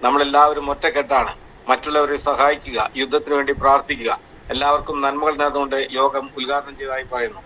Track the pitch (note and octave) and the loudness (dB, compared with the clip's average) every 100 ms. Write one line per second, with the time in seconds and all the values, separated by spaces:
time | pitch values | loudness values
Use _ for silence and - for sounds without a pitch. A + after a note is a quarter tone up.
0 | B2 C#3+ C#3+ C#3+ D3 D3 C#3+ C#3+ E3 D3 | 2 2 2 6 4 4 -4 -2 0 0
1 | C3 C#3 G#2+ - - - - C3 D3+ D3+ | 2 2 0 -4 -16 -20 0 0 2 0
2 | D3 C#3 D3 C3+ C#3 D3 C#3+ A#2+ G#2+ B2+ | 2 0 -2 2 4 2 -4 -4 -4 -4
3 | C3 D3 D3 C#3+ C#3 C#3 C3 C#3 - C#3 | -2 -2 0 -2 0 0 4 4 2 -4
4 | A2+ G2+ - - - B2+ C#3+ D3 - D3 | -4 -4 -8 -20 -8 -2 0 0 -2 -4
5 | C#3 C#3+ D3+ D3 D3 C#3+ C#3 C3+ C3 C3+ | -2 0 -2 0 -2 0 -2 -2 -4 0
6 | C3+ C3+ C3+ C#3 C3 C#3+ C#3+ C#3 C3+ C3 | 0 0 -8 -10 -4 -4 -4 -12 -8 -8
7 | C3 B2+ A#2 A2 | -6 -4 -6 -6